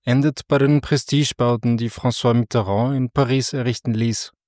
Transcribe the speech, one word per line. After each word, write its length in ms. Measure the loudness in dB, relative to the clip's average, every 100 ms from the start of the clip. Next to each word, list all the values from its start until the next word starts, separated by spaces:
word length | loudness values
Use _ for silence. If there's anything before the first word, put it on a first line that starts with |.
endet 460 | 0 2 2 -2 0
bei 80 | 2
den 240 | 4 2
Prestigebauten, 960 | 2 -2 0 0 0 0 0 0 0 -2
die 140 | -4
François 420 | -4 -4 0 2
Mitterrand 640 | 2 2 -2 0 0 0 -2
in 140 | -2
Paris 420 | 0 0 0 -2
errichten 400 | -4 -4 -4 -4
ließ. 400 | -2 -2 -4 -8 _